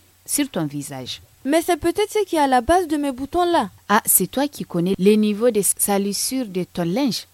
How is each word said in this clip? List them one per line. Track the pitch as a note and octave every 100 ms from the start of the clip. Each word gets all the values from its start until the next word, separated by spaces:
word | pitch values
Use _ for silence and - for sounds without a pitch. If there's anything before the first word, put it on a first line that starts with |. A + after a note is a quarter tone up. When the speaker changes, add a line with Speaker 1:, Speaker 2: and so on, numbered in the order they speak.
| _ _
Speaker 1:
sur | - - C#4+
ton | F#3 D3+
visage. | D3 C#3+ C3+ B2 - - _
Speaker 2:
Mais | C4 D#4+
c'est | E4 E4+
peut-être | E4+ E4+ G#4
ce | G#4+
qui | G4 D#4+
est |
à | C#4
la | B3+
base | A#3 F4 E4
de | D4+
mes | C#4+
boutons | B3 C4+ E4+ F4
là. | E4 G3+ - -
Speaker 1:
Ah, | G#3 -
c'est | - F#3
toi | B3+ D4
qui | -
connais | F3+ F3 F3+ F#3+
le | F#3+
niveau | G#3+ G#3+ G3+ B3
de | G#3
salissure | G3 - - G3+ G3+ G3 - C4 A3+
de | F3+
ton | E3+ -
linge. | E3+ G3 C#4+ E3+ -